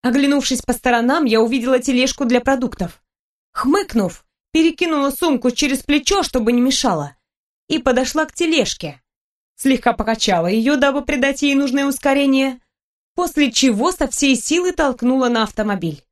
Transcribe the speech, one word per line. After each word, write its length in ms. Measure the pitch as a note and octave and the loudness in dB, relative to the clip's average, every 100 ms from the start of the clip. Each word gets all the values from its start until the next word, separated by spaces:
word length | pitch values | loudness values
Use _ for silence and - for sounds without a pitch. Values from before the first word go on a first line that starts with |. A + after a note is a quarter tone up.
Оглянувшись 600 | B3+ B3+ C#4 C#4+ C4+ B3+ | 0 2 2 2 0 -4
по 120 | - | -2
сторонам, 520 | A#3+ B3+ A#3+ A#3+ D#4 C#4 | -2 0 2 2 2 2
я 160 | A3 | 2
увидела 380 | A3+ C4 A#3+ B3+ | 2 0 0 0
тележку 460 | B3+ B3 C4 - B3+ | 2 0 0 -2 0
для 160 | B3 | 0
продуктов. 600 | A#3+ C4+ B3 - F3 - _ _ _ _ _ | 2 0 -2 -6 -10 -10 _ _ _ _ _
Хмыкнув, 720 | - B3+ F#4+ G4 A#3 F#3 - _ _ _ | -4 0 0 0 -2 -2 -6 _ _ _
перекинула 600 | D#4+ E4 D#4+ F4 D4+ C#4 | 2 2 2 -2 0 -2
сумку 400 | C4+ F4 B3+ B3+ | 0 -2 0 0
через 320 | A#3+ D4 C4+ | -2 -2 -2
плечо, 400 | - C#4+ - G4+ | 0 0 2 0
чтобы 280 | C#4+ B3+ A3 | 0 -2 0
не 100 | A#3+ | 2
мешала, 540 | B3 C4 B3 E3 C#3+ - _ _ _ _ _ | 2 0 0 -2 -4 -12 _ _ _ _ _
и 100 | D#4 | -2
подошла 460 | - B3 B3+ D#4 D4+ | 2 0 0 -2 -4
к 80 | |
тележке. 680 | - E4+ D#4+ G#3 - D#3 C#3 _ _ _ _ _ _ | -2 0 2 0 -4 -12 -14 _ _ _ _ _ _
Слегка 380 | C4+ B3+ B3+ | 0 2 0
покачала 540 | A3 G#3+ A3 - F3+ E3+ | -2 -4 -2 0 0 0
ее, 280 | A3 A3+ D4 | 0 0 2
дабы 300 | C#4 C#4 - | 0 0 -4
придать 360 | C#4+ C4+ C#4 | -2 -2 0
ей 140 | C#4+ C#4 | 0 2
нужное 300 | C#4 C4+ C#4 | 0 0 -2
ускорение, 760 | C#4 C#4+ C#4 C#4 C4+ C4+ B3+ _ _ _ _ _ - | -2 0 2 2 2 0 -4 _ _ _ _ _ -6
после 360 | F4 - C#4+ | -4 0 0
чего 400 | - C4 G#3 D4+ | 2 0 2 -2
со 160 | F#4 C#4+ | -2 -4
всей 280 | - C#4 A#3 | 0 0 0
силы 380 | - E4 F4+ | 0 -2 -2
толкнула 560 | F4+ D4 B3+ A#3+ C4 B3 | -2 -2 0 0 0 0
на 140 | A#3+ | 0
автомобиль. 600 | G#3+ - G#3+ G3 E3 D3 _ | -2 -4 -4 -2 -6 -8 _